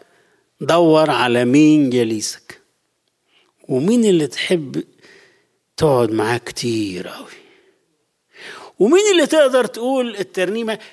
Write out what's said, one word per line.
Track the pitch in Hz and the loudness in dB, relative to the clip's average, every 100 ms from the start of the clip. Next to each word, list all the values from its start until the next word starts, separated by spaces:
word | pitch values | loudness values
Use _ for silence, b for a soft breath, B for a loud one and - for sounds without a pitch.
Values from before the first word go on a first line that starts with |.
| b b b b b - | b b b b b -10
دور | 143 165 170 156 156 | 0 2 4 4 2
على | 123 123 120 123 | 0 0 0 2
مين | 139 151 151 139 | 4 6 4 2
جليسك، | 123 113 110 - - - - _ _ _ _ _ _ _ _ _ _ - | 0 -2 -4 -8 -12 -18 -20 _ _ _ _ _ _ _ _ _ _ -6
ومين | 127 170 240 220 | -4 0 2 2
اللي | 175 147 | 2 0
تحب | - - 180 135 139 - _ b b b b b b _ - | -6 -4 -4 -4 -8 -10 _ b b b b b b _ -2
تقعد | 156 127 117 | 0 2 0
معاه | 110 107 120 | -2 -2 -4
كتير | - - 120 110 101 90 90 - | -8 -8 -6 -4 -6 -8 -12 -16
أوي، | - - _ _ _ _ _ _ _ _ _ B B B B B | -20 -20 _ _ _ _ _ _ _ _ _ B B B B B
ومين | 202 359 427 | 2 4 4
اللي | 349 277 | 2 2
تقدر | 311 277 262 247 | 2 2 2 -2
تقول | 220 240 269 240 202 | -4 -4 -2 -4 -6
الترنيمة: | 180 - 180 220 220 214 B | -8 -4 -4 -4 -6 -8 B